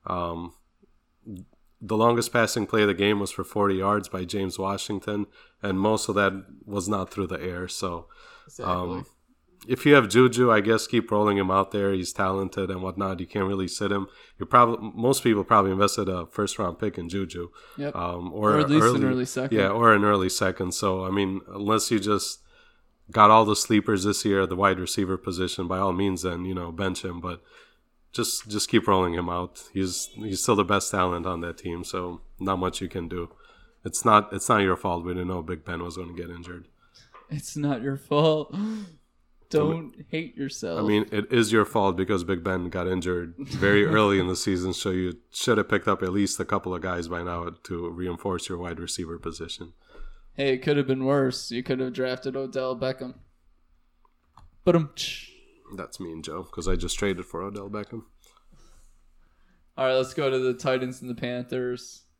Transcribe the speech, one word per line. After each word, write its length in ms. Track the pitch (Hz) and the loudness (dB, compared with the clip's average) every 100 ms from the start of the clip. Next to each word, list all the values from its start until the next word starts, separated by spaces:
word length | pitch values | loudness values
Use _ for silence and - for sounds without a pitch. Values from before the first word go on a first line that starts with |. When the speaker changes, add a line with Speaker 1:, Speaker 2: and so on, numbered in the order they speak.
| - | -6
Speaker 1:
Um, 480 | 90 85 85 87 _ _ _ _ _ _ _ - 92 - _ _ _ | -6 -4 -8 -12 _ _ _ _ _ _ _ -18 -16 -18 _ _ _
the 140 | 101 110 | -4 4
longest 360 | 117 120 - | 4 4 2
passing 320 | 120 110 120 101 | 2 2 0 0
play 160 | 110 | 4
of 60 | 104 | 4
the 60 | 92 | 4
game 240 | 101 104 | 2 2
was 120 | 98 | -2
for 120 | - | -6
forty 320 | 92 104 101 95 | -6 0 2 2
yards 340 | 98 104 95 | 2 0 -2
by 160 | 92 90 | -8 -6
James 320 | 104 95 - | -4 -4 -4
Washington, 720 | 95 98 - 101 107 104 98 - - _ | -4 -4 -6 -6 -4 -4 -4 -10 -20 _
and 180 | 101 95 | -4 0
most 300 | 104 110 - | 2 2 0
of 60 | 101 | 2
that 180 | 98 98 - 69 - | 0 -2 -14 -20 -6
was 240 | 101 92 | -6 -2
not 220 | 104 92 | -4 -4
through 160 | - 90 | -6 -6
the 120 | 90 | -4
air. 260 | 92 90 90 | -6 -8 -8
So, 400 | - 95 85 - - - - - | -6 -6 -6 -12 -20 -20 -20 -20
Speaker 2:
Exactly. 260 | - 95 | -10 -4
Speaker 1:
um, 320 | 90 87 90 - _ _ _ _ _ - | -2 -4 -8 -10 _ _ _ _ _ -4
if 180 | 123 147 | 2 8
you 80 | |
have 160 | 143 107 | 8 8
Juju, 420 | 110 127 117 123 | 6 6 6 6
I 100 | 107 | 6
guess 260 | 101 113 - | 4 2 2
keep 240 | 120 117 | 0 2
rolling 260 | 104 104 101 | 2 4 2
him 140 | 92 | 2
out 200 | 95 95 | 2 2
there. 220 | 104 98 | 0 0
He's 180 | 95 90 | 0 -2
talented 600 | - 95 98 95 - 92 | -2 -2 0 -2 -4 -4
and 100 | 92 | -4
whatnot. 380 | 92 90 98 90 | -6 -4 -4 -4
You 80 | 87 | -6
can't 200 | 107 95 | -2 -2
really 200 | 98 92 | -2 -4
sit 240 | - 101 | -2 -2
him. 160 | 101 95 - - _ | 0 -4 -12 -20 _
You 80 | 95 | 4
probably, 440 | 123 117 117 107 - | 6 6 2 -8 -2
most 280 | 120 135 | 0 2
people 200 | 123 104 | 4 2
probably 280 | 92 110 98 | 6 4 6
invested 380 | 95 101 - 95 | 4 2 2 -2
a 160 | 90 82 | -4 -6
first 300 | - 101 - | -4 -4 -2
round 220 | 95 87 | -4 -4
pick 180 | 107 92 | -6 -6
in 100 | 85 | -6
Juju, 420 | 98 90 90 85 - - - | -6 -6 -8 -12 -14 -20 -10
Speaker 2:
Yep. 180 | 143 92 | -8 -6
Speaker 1:
um, 380 | 87 87 90 | -6 -6 -8
or 220 | 85 107 - | 0 4 4
Speaker 2:
Or 40 | |
at 80 | 143 | 4
least 140 | 151 | 6
an 200 | 117 117 | 6 4
Speaker 1:
early, 20 | 131 | 0
Speaker 2:
early 200 | 127 131 | 0 -2
second. 300 | 131 135 110 | -4 0 2
Speaker 1:
yeah, 120 | 98 | 2
or 240 | 107 117 | 6 6
an 100 | 104 | 6
early 260 | 104 101 92 | 6 4 2
second. 440 | - 95 90 90 | 0 -2 -2 -6
So, 320 | - 101 92 92 | -2 -2 -2 -2
I 60 | |
mean, 300 | 98 98 95 - | 0 0 -2 -10
unless 440 | 98 104 110 - | -6 0 0 2
you 80 | 113 | 0
just 400 | 98 101 - - _ _ _ _ _ _ - | 2 0 -2 -10 _ _ _ _ _ _ -4
got 180 | 110 107 | 8 10
all 160 | 110 107 | 10 8
the 100 | 104 | 2
sleepers 480 | - 110 110 101 | 4 2 4 2
this 220 | 101 101 107 | 2 0 2
year 160 | 98 | 2
at 80 | 92 | 2
the 60 | 90 | 2
wide 240 | 98 92 | 2 2
receiver 380 | 90 - 92 95 | -2 -2 -2 -2
position, 500 | - 87 90 - 87 | -4 -4 -4 -4 -4
by 100 | 92 | -2
all 160 | 98 | 0
means, 300 | 90 98 90 | 0 0 0
then, 220 | 90 85 90 | -4 -4 -6
you 100 | 92 | -6
know, 160 | 85 | -8
bench 320 | 85 98 90 92 | -4 -4 -4 -8
him. 140 | 87 | -8
But 200 | 87 85 _ - _ _ _ _ _ | -10 -12 _ -20 _ _ _ _ _
just, 360 | - 110 - 107 | -6 -4 -4 -6
just 220 | 104 - | -6 2
keep 180 | 113 - | 2 4
rolling 260 | 95 90 | 2 2
him 160 | 85 87 | -2 -4
out. 340 | 87 90 - - | -6 -8 -12 -10
He's, 340 | 98 92 87 - - | -6 -4 -6 -10 -10
he's 260 | 107 95 | -8 -4
still 140 | - 104 | 2 2
the 80 | |
best 260 | 90 101 - | 2 0 0
talent 340 | 101 90 87 90 | -2 -2 -2 -4
on 160 | 85 | -6
that 160 | 85 82 | -8 -10
team, 260 | 90 85 | -10 -10
so 380 | 87 92 90 87 - - | -8 -8 -8 -12 -18 -8
not 180 | 95 92 | -4 -2
much 220 | 92 - | -2 -4
you 60 | 92 | -8
can 180 | 92 85 | -8 -8
do. 220 | 87 85 - - _ - _ | -8 -10 -14 -20 _ -20 _
It's 220 | - - 120 | -8 0 6
not, 260 | 107 104 | 6 4
it's 140 | 98 - | -6 0
not 120 | 110 | 4
your 140 | 98 90 | 4 2
fault. 280 | 98 87 87 | -2 -4 -6
We 80 | |
didn't 140 | 90 90 | -6 -4
know 140 | 90 | -6
Big 220 | 80 85 82 | -6 -10 -8
Ben 180 | 87 | -8
was 140 | 87 85 | -8 -10
gonna 160 | 87 | -12
get 160 | 85 85 | -12 -12
injured. 360 | 85 90 87 85 _ _ _ _ - _ | -14 -16 -18 -20 _ _ _ _ -20 _
Speaker 2:
It's 260 | 147 - 151 | -10 -8 -4
not 240 | 147 127 | -2 -2
your 160 | 135 139 | -4 -6
fault. 580 | - 147 160 156 147 170 | 0 4 4 2 -2 -6
<gasps> 880 | 214 220 190 156 _ _ _ _ _ | -4 -6 -12 -18 _ _ _ _ _
Don't 180 | 151 151 | 0 0
Speaker 1:
I 40 | 165 | -2
mean, 300 | 151 - - | -8 -18 -10
Speaker 2:
hate 260 | 160 165 - | -8 -8 -8
yourself. 440 | 139 - 92 85 | -10 -8 -6 -2
Speaker 1:
I 80 | 104 | 2
mean, 180 | 104 107 | 2 2
it 200 | 104 104 | -4 0
is 200 | 123 107 | 2 4
your 140 | 110 101 | 4 4
fault 300 | 113 98 87 | 2 2 2
because 260 | 95 98 | 0 -2
Big 200 | 87 90 | -2 -4
Ben 260 | 85 92 87 | -2 -4 -4
got 180 | 92 90 | -4 -2
injured 480 | 92 90 87 85 85 | -2 -2 -4 -6 -12
very 480 | - - 98 104 101 | -10 0 4 6 6
Speaker 2:
<laughs> 100 | 110 | 4
Speaker 1:
early 220 | 104 98 | 4 4
in 100 | 90 | 2
the 80 | 92 | -2
season, 380 | - 92 90 | -2 -2 -2
so 160 | 87 101 | -4 -2
you 300 | 92 90 85 _ | -2 -4 -8 _
should 280 | - - 107 | -4 2 2
have 100 | 98 | 2
picked 180 | 101 107 | 0 2
up 140 | 95 | 0
at 100 | 92 | 0
least 280 | 98 98 - | 0 0 -2
a 60 | 87 | -2
couple 280 | 98 92 | -2 -2
of 80 | 90 | -6
guys 260 | 92 87 85 | -6 -6 -6
by 140 | 87 | -6
now 280 | 87 87 85 85 - | -6 -6 -8 -12 -10
to 240 | 87 85 | -8 -8
reinforce 600 | 85 90 85 101 90 - | -6 -8 -6 -6 -6 -6
your 80 | 87 | -8
wide 220 | 87 85 | -8 -10
receiver 400 | 87 - 82 85 | -8 -8 -8 -8
position. 540 | 85 80 80 - 82 _ _ - - - - | -10 -10 -12 -12 -14 _ _ -16 -16 -16 -16
Speaker 2:
Hey, 200 | - 139 | -4 -2
it 100 | 127 | 0
could 140 | 151 147 | 2 0
have 100 | 131 | 2
been 180 | 131 131 | 0 2
worse. 460 | 143 131 127 - | 2 0 -2 -8
You 120 | 120 | -8
could 160 | 127 131 | -4 -4
have 140 | 131 | -4
drafted 420 | 120 127 127 139 131 | -4 -4 -4 -6 -6
Odell 400 | 131 131 131 123 | -6 -6 -6 -4
Beckham. 380 | 131 131 127 131 - _ _ _ _ _ _ _ _ _ _ _ - _ 185 | -6 -6 -12 -16 -20 _ _ _ _ _ _ _ _ _ _ _ -20 _ 2
But, 100 | 170 | 2
um, 140 | 147 - - - - _ _ _ - 95 | 0 -8 -10 -10 -16 _ _ _ -16 -14
Speaker 1:
That's 220 | 82 - | -14 -12
mean, 220 | 87 80 | -12 -12
Joe, 200 | 78 82 | -10 -12
'cause 240 | 90 - 85 | -12 -6 -2
I 80 | 90 | -2
just 220 | 85 - | -2 -2
traded 260 | 101 90 87 | -2 -2 -8
for 160 | 82 | -10
Odell 260 | 98 101 101 | -10 -10 -10
Beckham. 340 | 107 101 117 - _ _ _ _ - - - - _ _ _ _ _ _ _ _ - | -10 -10 -14 -16 _ _ _ _ -20 -20 -20 -20 _ _ _ _ _ _ _ _ -2
Speaker 2:
All 80 | 131 | 0
right, 80 | |
let's 200 | 131 131 | 2 0
go 160 | - 139 | -2 0
to 100 | 131 | 2
the 140 | 127 | 0
Titans 480 | 120 135 131 127 127 | 0 0 0 -2 -8
and 80 | 127 | -12
the 60 | 117 | -8
Panthers. 880 | 127 123 123 127 123 123 - - _ | -6 -6 -6 -6 -4 -6 -12 -20 _